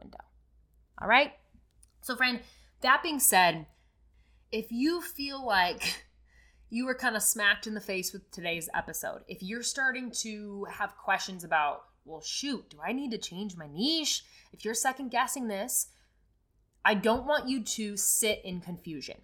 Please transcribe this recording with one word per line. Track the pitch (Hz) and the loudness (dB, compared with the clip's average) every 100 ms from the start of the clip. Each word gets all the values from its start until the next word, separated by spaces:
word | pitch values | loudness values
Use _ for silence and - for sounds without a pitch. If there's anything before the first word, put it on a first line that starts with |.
window. | - - - _ _ _ _ _ _ - | -16 -18 -20 _ _ _ _ _ _ -4
All | 180 | 6
right? | 247 294 - _ - _ _ _ _ | 6 6 0 _ -20 _ _ _ _
So, | - 240 | -6 0
friend, | 254 240 - - - _ | 0 0 -6 -20 -20 _
that | 247 277 | 4 4
being | 349 294 | 4 2
said, | - 185 175 165 151 _ _ _ _ _ _ _ _ | 6 8 8 6 -4 _ _ _ _ _ _ _ _
if | 220 220 | -6 -4
you | 233 294 349 | 0 0 0
feel | 330 - 277 269 | -4 -8 -8 -6
like | 254 196 180 - - - - _ _ _ _ _ - | 2 4 4 2 -4 -6 -10 _ _ _ _ _ -8
you | 226 254 | -4 -2
were | |
kinda | 254 254 214 | -2 -2 2
smacked | - 226 202 202 220 | 2 4 4 2 -2
in | |
the | 214 | -8
face | 202 190 180 | -4 -4 -4
with | 196 - | -8 -14
today's | - 170 170 165 | -6 -4 -4 -4
episode, | 165 165 156 95 - - | -4 -4 -6 -8 -10 -12
if | - | -12
you're | 185 233 | -8 -6
starting | 233 277 269 247 247 | -4 -2 -2 -2 -6
to | 220 220 214 208 202 196 | -6 -6 -8 -10 -10 -10
have | - 202 - | -6 -6 -4
questions | - 190 - 185 | -2 0 -2 -8
about, | 170 160 147 - - _ | 0 2 2 -2 -10 _
"Well, | - 156 | -16 -12
shoot, | - - 277 247 - | -8 -6 -4 -4 -8
do | 147 | -10
I | 165 | -6
need | 254 285 | -4 -4
to | 208 | -6
change | - 175 208 175 | -8 -8 -8 -10
my | 151 | -10
niche?" | 147 262 330 302 - - - _ | -2 0 0 0 -4 -6 -20 _
If | - | -10
you're | 208 | -6
second | 226 262 262 262 | -2 -2 -2 -2
guessing | 240 240 285 240 | 0 0 -2 -2
this, | 196 214 - - _ _ _ _ _ _ _ _ _ | -4 -2 -2 -2 _ _ _ _ _ _ _ _ _
I | 190 | 4
don't | 208 220 247 262 | 4 4 2 2
want | 294 254 | 2 2
you | 262 | -2
to | 208 - 214 202 | -2 -4 -4 0
sit | - - 214 208 | 2 4 2 0
in | 190 180 | -4 -8
confusion. | 180 175 170 147 - - | -8 -12 -10 -10 -10 -14